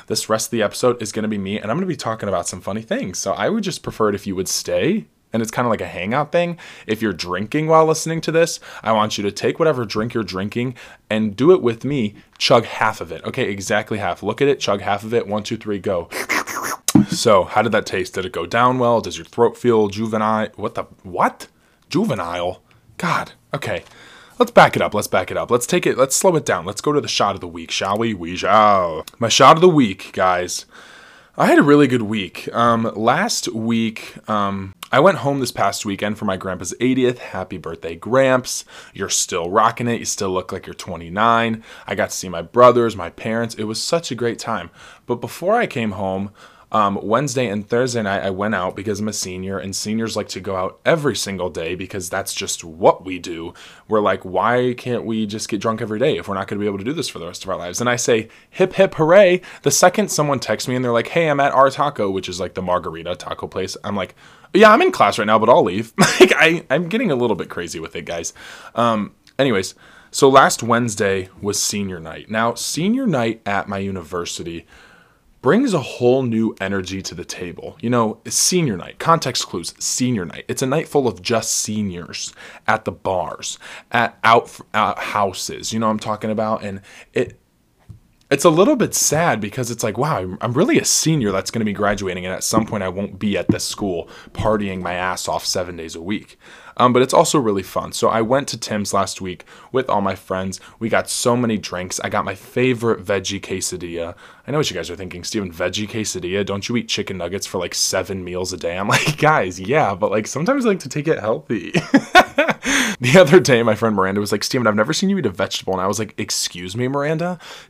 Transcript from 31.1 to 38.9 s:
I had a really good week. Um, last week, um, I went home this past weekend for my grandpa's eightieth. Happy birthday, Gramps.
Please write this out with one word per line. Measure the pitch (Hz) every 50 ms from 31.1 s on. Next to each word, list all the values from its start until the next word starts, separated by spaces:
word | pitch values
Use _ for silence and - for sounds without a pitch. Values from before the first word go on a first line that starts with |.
| - - - _ -
I | - 151
had | 226 349 330
a |
really | 175 143 147 147 147
good | 123 127 120
week. | 110 101 110 107 95 85 - - - - -
Um, | 113 120 120 117 113 113 110 -
last | 101 110 117 135 170 208 233 - - - -
week, | - 110 110 117 117 113 113 110 110 - - - - - - -
um, | 107 104 101 98 98 98 95 95 95 - - -
I | - 131
went | 156 196 170 123
home | 110 139 139 139
this | 123 -
past | - 120 107 98 - - -
weekend | 104 98 90 101 104 107 -
for | 113
my | 101 95
grandpa's | 92 - 95 90 87 95 90 - -
eightieth. | 120 131 127 131 127 123 123 -
Happy | - - - 95 92 - -
birthday, | 82 - 80 82 - - 82 85
Gramps. | 85 - 104 123 131 135 131 131 123 123 - - - - - - - - -